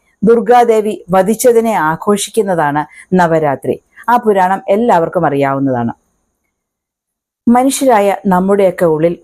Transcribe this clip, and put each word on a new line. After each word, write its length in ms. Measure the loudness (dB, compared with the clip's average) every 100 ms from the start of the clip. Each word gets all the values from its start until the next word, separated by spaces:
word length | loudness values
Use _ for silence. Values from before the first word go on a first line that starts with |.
| _ _
ദുർഗാദേവി 800 | 0 0 4 2 4 0 -2 -8 -2
വധിച്ചതിനെ 640 | 0 0 0 2 2 0
ആഘോഷിക്കുന്നതാണ് 1080 | -2 -2 -2 -2 -2 -2 -4 -2 -2 -2 -2 -6 -12 -4 0
നവരാത്രി. 600 | 2 0 0 -4 -4 -8 _ _ -2
ആ 80 | 0
പുരാണം 440 | 2 0 0 -2 -2
എല്ലാവർക്കും 560 | 0 2 0 0 -2 -2
അറിയാവുന്നതാണ്. 680 | 0 -2 -2 -2 -2 -4 -8 _ _ _ _ _ _ _ _ _ _ _ _ _ _ 0
മനുഷ്യരായ 680 | 2 0 0 2 2 2 -2 -2
നമ്മുടെയൊക്കെ 580 | 0 0 2 0 0 -2
ഉള്ളിൽ 320 | 0 -2 -2